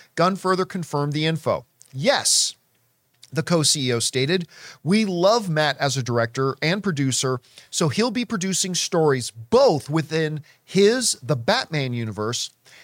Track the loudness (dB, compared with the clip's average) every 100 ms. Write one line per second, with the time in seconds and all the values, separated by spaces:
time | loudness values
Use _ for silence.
0 | -10 0 0 0 0 0 -2 -6 -4 -2
1 | -2 0 0 0 -2 -2 -4 _ _ -4
2 | 0 2 2 0 0 -6 _ _ _ _
3 | _ _ -10 -6 -2 0 2 0 0 -2
4 | -2 -2 0 -2 -4 -14 -20 -8 0 2
5 | 2 2 4 4 2 0 0 0 -2 -2
6 | 0 0 0 0 -2 -2 -2 -2 -2 0
7 | 0 0 -2 -4 _ -20 -8 -2 0 2
8 | 0 0 -4 -4 -2 -2 -2 -4 -2 2
9 | 2 2 -2 -12 2 4 6 4 0 -2
10 | -2 -2 -2 -4 -10 _ -2 4 4 4
11 | 0 -2 -2 -2 0 0 0 -4 -2 -4
12 | -4 -4 -4 -4 -8 _ _ -20